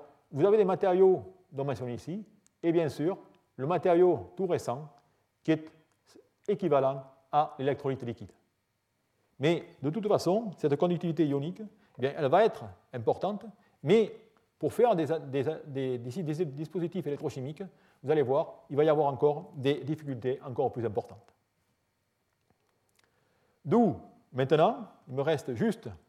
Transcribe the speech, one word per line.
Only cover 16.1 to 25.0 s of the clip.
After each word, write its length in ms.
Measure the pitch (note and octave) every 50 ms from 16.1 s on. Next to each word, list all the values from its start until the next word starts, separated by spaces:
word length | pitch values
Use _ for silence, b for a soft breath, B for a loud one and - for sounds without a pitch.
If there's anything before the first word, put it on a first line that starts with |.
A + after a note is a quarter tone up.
| A#2+ G3
des 220 | F3 D3 D#3 D3 F#3
dispositifs 640 | D3 C3+ C#3+ D#3+ D3+ - F#3+ E3+ E3+ - F#3+ D#3
électrochimiques, 560 | D3 C#3+ C#3 D3+ D3+ - C#3 B2+ C#3 D#3 - G3 F#3 b b b b b b
vous 80 | - B2+
allez 120 | D#3 D3+
voir, 420 | C3+ A#2 C3+ - A3 - - - - -
il 60 | C#3+
va 80 | C3+ D3+
y 40 | D#3+
avoir 200 | D3+ D3+ D3+ C#3+
encore 440 | C3+ A#2 C#3+ D3 D3 D3+ - - -
des 280 | D3 B2 C#3 D3 -
difficultés 580 | C3 B2+ D#3 - D3 C#3 C3+ A#2 A#2 B2+ B2+ - -
encore 260 | C#3+ B2 D3 C#3 A#2+
plus 120 | - B2+ A2+
importantes. 500 | A2+ G2+ A#2 - - - - - _ _ _ _ _ _ _ _ _ _ _ _ _ _ _ _ _ _ _ _ _ _ _ _ _ _ _ _ _ _ _ _ _ _ _ _ _ _ _ _ _ _ _ _ _ _ _ -
D'où, 320 | D3+ E3 A#3 A#3 F#3+ A2+ - - - - _ _ _
maintenant, 540 | - B2+ C3+ C3 D#3+ D3+ D#3+ G#3 B3+ C#4 A3 - - _